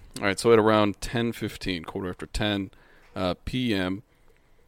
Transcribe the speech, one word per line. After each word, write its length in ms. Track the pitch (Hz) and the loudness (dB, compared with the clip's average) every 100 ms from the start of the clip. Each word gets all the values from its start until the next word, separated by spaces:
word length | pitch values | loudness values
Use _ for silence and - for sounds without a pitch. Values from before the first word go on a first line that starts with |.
| - - | -14 -4
all 60 | |
right, 140 | 101 92 | -2 2
so 140 | 120 | 6
at 60 | 113 | 6
around 400 | 107 107 104 - | 6 4 4 0
ten 320 | - 117 117 | -4 -2 -2
fifteen, 500 | - 107 - 98 87 | -4 -8 -6 -6 -6
quarter 240 | 80 98 92 | -8 -8 -8
after 160 | 90 - | -10 -8
ten, 440 | - 107 101 95 - _ - - 98 | -4 -2 -2 -6 -12 _ -20 -14 -4
uh, 180 | 92 - | -2 -2
P 300 | - 131 123 | -6 -4 0
M, 280 | 98 92 98 - _ _ _ _ _ | 0 -2 -4 -10 _ _ _ _ _